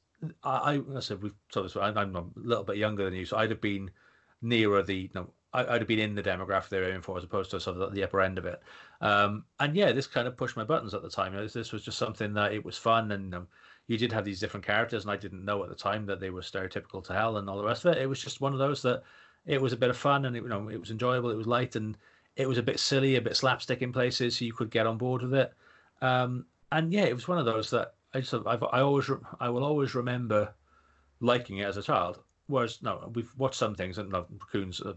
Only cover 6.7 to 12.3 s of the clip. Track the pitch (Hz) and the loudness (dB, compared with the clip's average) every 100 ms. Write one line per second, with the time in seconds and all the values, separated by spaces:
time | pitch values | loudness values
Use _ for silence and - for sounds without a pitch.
6.7 | 95 92 92 - 92 87 101 92 95 98 | -2 0 -2 -6 -8 -4 -4 -2 -4 -4
7.7 | 90 95 98 92 98 95 92 87 87 - | -2 -2 -2 0 2 2 0 -6 -8 -12
8.7 | - - - 107 101 104 104 - - 147 | -20 -20 -2 4 6 4 0 -6 -2 0
9.7 | 165 190 131 - 131 123 123 123 - 110 | 4 4 4 0 -2 -2 -2 -4 -4 0
10.7 | - 107 98 87 - 92 98 107 120 110 | 0 -2 -6 -4 -4 -2 -4 -6 -6 -6
11.7 | 107 - - 117 110 104 | -8 -6 -4 -4 -2 -2